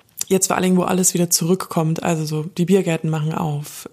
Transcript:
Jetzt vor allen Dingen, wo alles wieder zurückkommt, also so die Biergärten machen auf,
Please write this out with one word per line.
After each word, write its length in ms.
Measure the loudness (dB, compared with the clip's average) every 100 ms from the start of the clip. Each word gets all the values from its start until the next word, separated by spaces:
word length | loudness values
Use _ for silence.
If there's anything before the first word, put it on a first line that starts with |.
| _ -14 -2
Jetzt 200 | 0 2
vor 80 | 0
allen 80 |
Dingen, 120 | 2 2
wo 60 |
alles 320 | 2 2 0
wieder 160 | 2 0
zurückkommt, 720 | 0 0 0 0 0 0 0
also 220 | 0 -2
so 180 | -2 -4
die 200 | -4 -2
Biergärten 460 | 4 4 4 -2 -2
machen 220 | -2 -2
auf, 560 | -2 -2 -4 -6 -14 -12